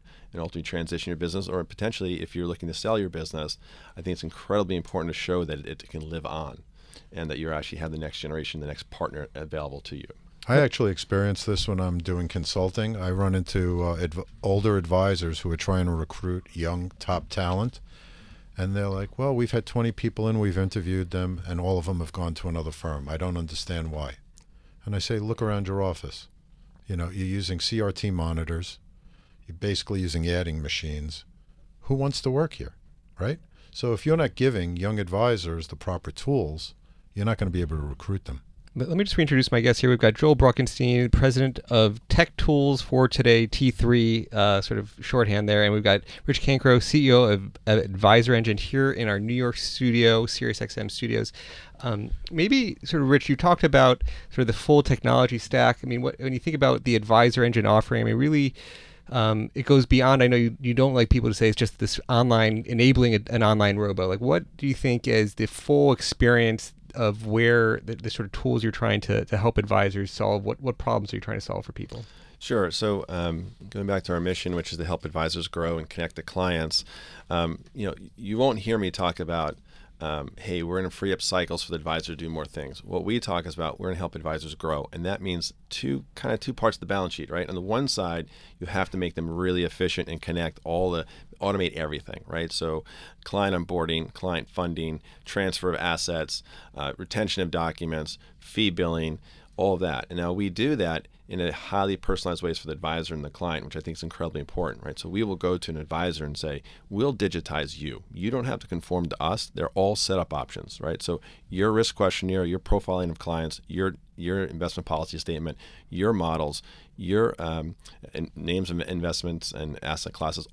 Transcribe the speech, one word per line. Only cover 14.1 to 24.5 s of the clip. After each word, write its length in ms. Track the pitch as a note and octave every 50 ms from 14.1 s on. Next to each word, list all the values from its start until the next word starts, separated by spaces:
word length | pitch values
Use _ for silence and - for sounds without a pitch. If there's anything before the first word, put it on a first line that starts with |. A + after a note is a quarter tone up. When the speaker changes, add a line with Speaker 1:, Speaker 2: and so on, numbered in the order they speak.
| D#2 F2 - - - - -
Speaker 2:
older 320 | G2 G2 G2+ G2 A2 G#2
advisors 640 | G2 E2+ E2 F#2 F#2 F#2+ G2 G2 E2 E2+ E2 E2 -
who 120 | - F2+
are 60 | E2
trying 280 | - - - F#2+ F#2 F2+
to 60 | F2+
recruit 540 | E2+ D#2+ D#2 - - - - F2+ F2+ F#2 - -
young 400 | - E2+ E2 E2 F2 F2+ F2 F2+ - -
top 300 | - - F#2 E2+ - -
talent, 500 | - G#2 F#2 F2 F#2 F#2+ G#2+ B2 - - - - - - - - - - - - - - - - -
and 180 | - F#2 F#2 G2
they're 140 | G2+ G2+ G2+
like, 280 | F#2+ F#2+ G2+ - -
"Well, 160 | - C3 C#3 C3+
we've 180 | A#2+ B2 A2+
had 140 | - A#2 -
twenty 280 | - - A#2+ A#2 A#2 A2
people 340 | - - A#2 - - A2
in, 120 | A2 A2 A2
we've 180 | G#2 G2+ F2
interviewed 540 | F#2+ F#2+ F#2+ - G#2+ E2 F2+ F#2+ F#2 F#2 F2
them, 300 | F#2+ F#2 F2+ F#2 F#2 E2+ E2+
and 140 | E2+ F2 F2
all 160 | F2 F#2 F#2+
of 80 | F2+ D#2+
them 140 | F2+ F2+ F2
have 120 | E2+ D#2
gone 220 | - F#2 F2 E2+ D#2+
to 160 | - - F2+
another 220 | E2 E2+ D#2 D#2+
firm. 360 | D2+ - - E2 D2+ D2 C#2
I 80 | C#2 D#2
don't 220 | E2 F2+ F2+ F2
understand 520 | F2 E2 D2+ D#2+ D#2 - - F2+ E2 D#2+ D#2+ D2+
why." 220 | D2+ D2 C2 - - - - - - - -